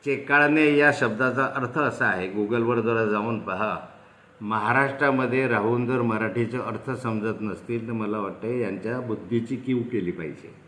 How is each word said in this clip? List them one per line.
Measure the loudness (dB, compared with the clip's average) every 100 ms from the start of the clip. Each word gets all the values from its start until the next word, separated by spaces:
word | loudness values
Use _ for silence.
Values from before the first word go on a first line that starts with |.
| -2
चेकाळणे | -4 4 6 6 6 6 8
या | 6
शब्दाचा | 6 0 2 0 2 0 -2
अर्थ | -4 0
असा | -2 2 0
आहे, | 0 -2
Google-वर | -2 0 0 2 2
जरा | 2 2 2
जाऊन | 0 0 -4
पहा, | -4 -4 -2 -4 -10 -20 -20 -20 -20 -12
महाराष्ट्रामध्ये | -4 -2 2 2 2 2 2 2 2 0 2
राहून | 2 2 0 0
जर | 0
मराठीचे | 0 0 -2 0 -2 -2
अर्थ | -6 -8 -6
समजत | -6 -4 -2 -2 -4
नसतील | -6 -8 -6 -6 -4
तर |
मला | -4 -2 -2
वाटतं | -4 -6 -4
यांच्या | -2 -2 -4 -4 -6
बुद्धीची | -4 -6 -2 -2 -2 -6
कीव | -2 -2 0
केली | -2 -4
पाहिजे. | -4 -8 -10 -16 -20